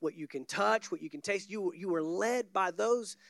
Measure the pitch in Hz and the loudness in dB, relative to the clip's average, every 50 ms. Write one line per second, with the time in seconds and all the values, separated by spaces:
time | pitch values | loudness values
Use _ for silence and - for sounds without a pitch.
0 | 165 156 - 165 151 143 - 135 127 - - - 202 214 220 220 214 - 180 160 | -2 -2 -2 -4 -8 -8 -8 -8 -6 -4 0 2 4 4 4 4 2 -2 -6 -6
1 | 160 156 - 190 - - 202 196 196 196 196 220 196 180 165 165 185 190 175 165 | -6 -8 -10 -6 -4 -2 -2 -2 -4 -6 -6 -2 -2 -2 -2 -2 -2 0 0 0
2 | 156 160 170 190 208 226 247 247 233 190 - 190 190 180 170 180 208 226 240 247 | 0 0 0 0 2 2 2 0 -2 0 0 0 2 2 2 2 2 4 4 2
3 | 226 - - - - | 0 -4 -10 -14 -18